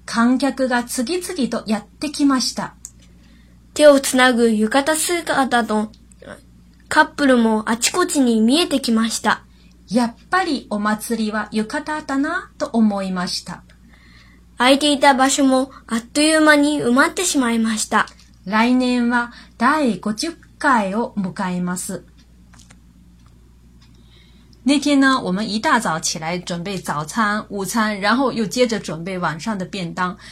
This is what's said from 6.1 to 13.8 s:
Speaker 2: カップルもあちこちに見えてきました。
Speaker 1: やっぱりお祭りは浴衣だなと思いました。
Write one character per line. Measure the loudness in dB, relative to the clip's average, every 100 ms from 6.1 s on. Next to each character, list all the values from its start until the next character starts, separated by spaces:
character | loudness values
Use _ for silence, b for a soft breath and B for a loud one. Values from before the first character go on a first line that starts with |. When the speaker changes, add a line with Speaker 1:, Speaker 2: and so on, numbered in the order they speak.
| -20 -20 -20 -20 -20 -20 _ -2
Speaker 2:
カ | 2
ッ | 2
プ | 2 2
ル | 4
も | 4 0 -2
あ | -4
ち | -2
こ | -2
ち | -2 2
に | 2 4
見 | 4 2
え | 2
て | -2
き | 0
ま | 0 0
し | -2
た。 | -2 -2 b b b -20 -4
Speaker 1:
や | 0 0
っ | -4 -4
ぱ | -2
り | 0 -4 -4
お | -4
祭 | -2 -4 -4 -4 -4
り |
は | -4 -6
浴 | -4 -4 -6
衣 | -6 -8
だ | -4 -4
な | -2 -4 -8 -10
と | -4
思 | 2 2 0
い | -4
ま | -4 -4
し | -6
た。 | -10 -16 -18 -20